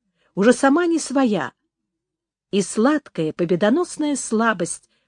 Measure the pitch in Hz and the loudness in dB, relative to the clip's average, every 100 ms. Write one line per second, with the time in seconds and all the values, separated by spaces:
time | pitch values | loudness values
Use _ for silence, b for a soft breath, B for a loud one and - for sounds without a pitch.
0 | _ _ _ 180 220 247 277 302 349 320 | _ _ _ 0 2 4 4 2 2 -2
1 | - 269 254 185 127 - _ _ _ _ | -2 0 0 0 -4 -10 _ _ _ _
2 | _ _ _ _ _ 202 - 220 254 302 | _ _ _ _ _ -4 -2 0 0 0
3 | - - 156 - 170 180 208 311 349 - | -4 -6 -6 -4 -2 0 2 2 -2 -4
4 | 294 269 - 220 233 185 170 - _ _ | -4 -4 -2 -2 0 -2 -6 -10 _ _